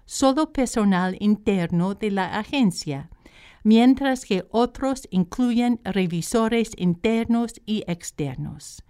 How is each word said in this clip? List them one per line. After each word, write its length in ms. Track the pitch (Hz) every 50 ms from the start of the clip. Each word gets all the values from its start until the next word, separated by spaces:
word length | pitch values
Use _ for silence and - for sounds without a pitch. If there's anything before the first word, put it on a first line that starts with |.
| _
solo 480 | - - - - 269 262 285 311 311 -
personal 640 | - 262 233 - 240 208 202 190 175 185 185 185 -
interno 760 | 196 208 208 202 - - 196 190 170 170 - 170 175 190 202
de 160 | 202 - 214
la 260 | 196 196 185 175 - 208
agencia, 720 | 214 - - 277 254 190 170 - - 156 143 139 156 - - - _ - - - - - - - -
mientras 600 | 208 220 226 240 254 269 262 277 269 262 254 -
que 200 | - 202 185 - -
otros 560 | - 220 240 247 247 - 269 262 269 262 - -
incluyen 720 | - 185 180 175 - - 254 247 233 233 240 240 240 226 -
revisores 880 | 180 190 196 185 175 165 170 165 - - 233 226 220 233 233 226 220 -
internos 800 | - 185 180 170 - - 226 226 226 226 226 233 233 233 233 - - -
y 200 | - 214 214 - -
externos. 960 | 175 170 - - - - 156 139 131 147 147 151 - - - - - - - _